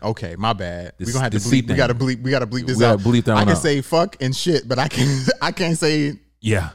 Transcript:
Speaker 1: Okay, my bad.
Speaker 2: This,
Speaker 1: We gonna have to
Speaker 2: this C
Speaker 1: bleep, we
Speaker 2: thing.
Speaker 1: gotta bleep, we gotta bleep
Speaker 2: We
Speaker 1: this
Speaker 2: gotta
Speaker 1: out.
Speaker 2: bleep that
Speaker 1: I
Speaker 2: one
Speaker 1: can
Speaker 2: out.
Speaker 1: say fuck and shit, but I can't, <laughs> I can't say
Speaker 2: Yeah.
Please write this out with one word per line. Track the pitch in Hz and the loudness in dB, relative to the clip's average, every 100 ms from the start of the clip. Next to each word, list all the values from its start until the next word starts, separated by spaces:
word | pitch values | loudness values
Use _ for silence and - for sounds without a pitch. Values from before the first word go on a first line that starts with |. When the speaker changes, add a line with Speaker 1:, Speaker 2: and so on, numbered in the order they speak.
Speaker 1:
Okay, | 107 - 87 85 | -6 -6 -8 -4
my | 113 | -2
bad. | 104 90 87 87 - | -2 -4 -8 -12 -10
Speaker 2:
This, | 117 | -6
Speaker 1:
We | |
gonna | 127 | -2
have | 127 | -2
to | 104 | -2
Speaker 2:
this | 107 | 0
C | 131 | 0
Speaker 1:
bleep, | |
we | 117 | 2
Speaker 2:
thing. | 131 | 0
Speaker 1:
gotta | 123 120 | 0 0
bleep, | 131 120 | -2 -2
we | 127 | -2
gotta | 135 117 | -2 -2
bleep | |
Speaker 2:
We | 123 | -4
Speaker 1:
this | 127 117 | -2 2
Speaker 2:
gotta | 117 104 | 4 4
Speaker 1:
out. | |
Speaker 2:
bleep | 104 120 113 | 4 2 4
that | |
Speaker 1:
I | 110 | 2
Speaker 2:
one | 202 | 4
Speaker 1:
can | 175 | 2
Speaker 2:
out. | |
Speaker 1:
say | 156 143 | 2 0
fuck | - 165 175 - | 0 0 0 -2
and | 131 131 | -4 -2
shit, | 180 147 113 | 0 0 0
but | 123 | -2
I | 147 | 0
can't, | - 131 135 127 - | 0 2 2 0 0
<laughs> | |
I | 147 | -2
can't | - 170 160 | -2 -2 0
say | 156 151 143 - _ _ | 2 2 0 -4 _ _
Speaker 2:
Yeah. | 113 104 80 | -2 0 -2